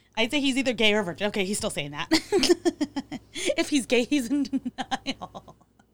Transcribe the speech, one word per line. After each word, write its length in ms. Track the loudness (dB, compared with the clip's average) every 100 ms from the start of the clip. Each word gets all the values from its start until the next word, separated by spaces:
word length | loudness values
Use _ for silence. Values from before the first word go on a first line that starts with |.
| _ -2
I'd 140 | 0
say 80 | 2
he's 160 | 2 2
either 140 | 0
gay 180 | 4 4
or 100 | 4
virgin." 240 | 0 -2 -2
Okay, 160 | 0
he's 120 | -2 -2
still 120 | -2
saying 220 | -4 -6
that. 160 | -6 0
<laughs> 1080 | 0 2 2 4 4 0 -2 -4 -4 -8 -12 -12 -4 -2 0
If 120 | 0
he's 180 | -2 2
gay, 160 | 0
he's 240 | 2 0 0
in 140 | -2
denial. 1120 | -2 -4 -6 -8 -6 -6 -6 -10 -12 -16 -20 -20 _ _ _